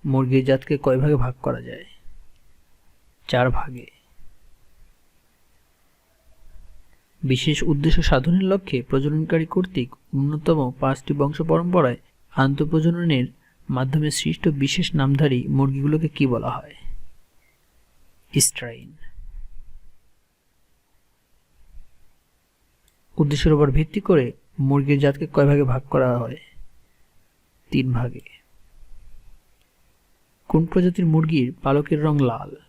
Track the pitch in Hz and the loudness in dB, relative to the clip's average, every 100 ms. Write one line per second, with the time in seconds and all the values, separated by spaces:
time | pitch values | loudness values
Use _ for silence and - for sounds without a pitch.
0 | 147 131 131 135 131 131 - 143 139 131 | 0 0 2 2 2 0 0 -2 0 2
1 | 147 143 127 - 143 120 120 - - - | 2 2 0 -2 -6 -6 -10 -16 -20 -18
2 | - - - - - - _ _ _ _ | -18 -16 -20 -20 -20 -20 _ _ _ _
3 | _ _ - 127 127 127 - 123 - _ | _ _ -4 0 2 0 -2 -12 -18 _
4 | _ - - - - - - _ - _ | _ -18 -18 -18 -20 -20 -20 _ -20 _
5 | _ _ _ _ _ _ _ _ _ _ | _ _ _ _ _ _ _ _ _ _
6 | _ _ _ - - - - - - _ | _ _ _ -20 -20 -18 -18 -20 -20 _
7 | _ _ 131 127 - 147 190 143 156 175 | _ _ -2 0 0 0 0 0 4 4
8 | 156 135 147 180 190 190 190 127 123 135 | 6 2 4 2 2 -2 -2 -6 0 -2
9 | 143 156 160 165 160 185 185 - 127 - | 0 -2 0 -2 0 -2 -2 -4 -6 -10
10 | _ 139 143 151 160 156 127 127 135 135 | _ -2 -2 0 0 0 0 -2 -2 -2
11 | - 143 143 - 160 160 175 180 131 123 | -6 -2 -2 -2 0 0 2 2 2 -2
12 | _ _ _ - 135 139 151 160 165 170 | _ _ _ 0 0 0 0 2 2 2
13 | 170 135 123 _ _ _ - 131 131 151 | 0 0 0 _ _ _ -6 -2 0 0
14 | 151 - 156 165 175 143 135 - 165 156 | 0 -2 -4 0 -2 0 -2 0 -2 0
15 | 135 139 147 127 123 135 135 135 143 156 | 2 2 2 2 0 0 0 0 0 0
16 | 156 - 139 117 110 117 - - - - | -2 0 0 0 -4 -8 -12 -10 -8 -8
17 | - - _ _ _ _ _ _ _ _ | -10 -14 _ _ _ _ _ _ _ _
18 | _ _ _ 147 - - 120 123 123 156 | _ _ _ 0 0 -2 -14 -16 -20 -14
19 | - - - - - - - - - - | -12 -12 -14 -12 -12 -12 -14 -16 -18 -20
20 | _ _ _ _ _ _ _ _ _ _ | _ _ _ _ _ _ _ _ _ _
21 | _ _ _ _ _ _ - - - - | _ _ _ _ _ _ -20 -20 -20 -20
22 | - _ _ _ _ _ _ _ _ _ | -20 _ _ _ _ _ _ _ _ _
23 | _ - 147 143 165 147 143 135 156 208 | _ 0 0 2 4 4 4 2 0 -4
24 | 196 170 120 - _ - 135 143 139 143 | 2 2 2 -6 _ -2 2 2 2 2
25 | 143 139 156 - 143 143 135 127 - 143 | 2 0 -2 2 4 4 2 0 -2 0
26 | 127 120 117 135 - - - - _ _ | 2 0 -4 -10 -18 -18 -18 -20 _ _
27 | _ _ _ _ _ _ _ - 131 123 | _ _ _ _ _ _ _ -2 0 -2
28 | 123 - - - _ _ - - - - | -4 -8 -20 -20 _ _ -20 -20 -18 -18
29 | - - - - _ _ _ _ _ _ | -18 -20 -20 -20 _ _ _ _ _ _
30 | _ _ _ _ - 156 165 185 180 175 | _ _ _ _ 0 0 2 2 2 2
31 | 170 160 160 160 123 - 139 143 147 156 | 2 2 2 0 0 -2 0 0 0 0
32 | 151 147 127 110 95 - | 0 2 0 -2 -12 -18